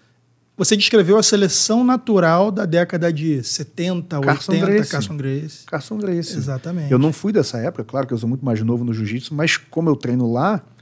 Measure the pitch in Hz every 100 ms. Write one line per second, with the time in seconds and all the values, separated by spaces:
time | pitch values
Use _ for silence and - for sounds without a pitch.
0 | _ _ _ _ _ - 185 208 - 226
1 | 170 208 208 202 190 - - 226 247 254
2 | - 202 165 170 208 196 196 170 175 175
3 | 170 151 160 139 113 - 147 - 175 180
4 | 175 151 139 143 - 170 175 208 - 147
5 | 110 151 135 135 156 - - 160 - 214
6 | 202 170 165 - 135 131 165 180 143 127
7 | 151 151 202 208 - 120 127 - 104 135
8 | 131 120 117 123 131 110 113 120 120 110
9 | 104 120 - 147 156 - - - 165 143
10 | 123 123 117 120 180 208 - _